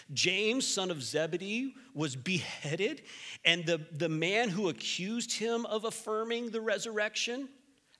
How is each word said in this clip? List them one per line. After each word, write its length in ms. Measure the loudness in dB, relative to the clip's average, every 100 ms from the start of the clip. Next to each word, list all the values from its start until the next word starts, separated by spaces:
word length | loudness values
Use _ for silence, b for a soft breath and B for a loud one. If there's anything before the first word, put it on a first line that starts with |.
| B
James, 540 | 2 2 4 2 2 2
son 240 | 0 0
of 100 | -2
Zebedee, 720 | -2 0 0 -2 -2 -2 -4 -8 B -2
was 200 | -2 -2
beheaded, 840 | 0 0 -2 -6 -4 0 0 -2 B B B B
and 220 | 4 4 4
the, 140 | 0 0
the 180 | -2 0
man 400 | 2 2 4 2
who 200 | 2 0
accused 640 | 0 -4 -2 -2 -2 -2
him 320 | -2 0 0 0
of 180 | -2
affirming 680 | -2 -4 -2 -2 0 -2 -2
the 100 | -2
resurrection 880 | 0 0 0 0 0 0 -2 -2 -6 -12 _ _ b